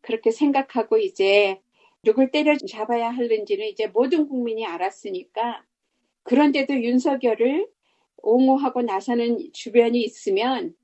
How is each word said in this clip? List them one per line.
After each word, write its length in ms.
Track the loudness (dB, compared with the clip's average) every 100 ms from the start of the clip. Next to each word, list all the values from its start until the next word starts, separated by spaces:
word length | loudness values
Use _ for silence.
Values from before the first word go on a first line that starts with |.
그렇게 300 | -6 -2 -2
생각하고 640 | 0 0 0 -2 -4 0 0
이제 640 | 0 0 2 4 2 -2 _ _ _ _
누굴 280 | 0 2 2
때려잡아야 800 | 2 2 0 -4 -10 -4 -2 -2
하는지는 580 | -4 -2 -2 -2 -4 -4
이제 200 | -6 -2
모든 400 | 0 2 0 0
국민이 380 | -2 -4 -4 -6
알았으니까 1000 | -6 -6 -6 -10 -10 -10 -6 -6 -6 _ _ _ _ _ _ 0
그런데도 480 | 2 4 2 -2 -2
윤석열을 880 | 0 2 2 0 0 2 0 0 -4 _ _ _ _ _
옹호하고 640 | 2 4 4 4 0 -2
나서는 680 | -4 -4 -2 -2 0 -4 -6
주변이 480 | -14 0 2 2 0
있으면 760 | -2 -6 -2 0 0 -4 -6 _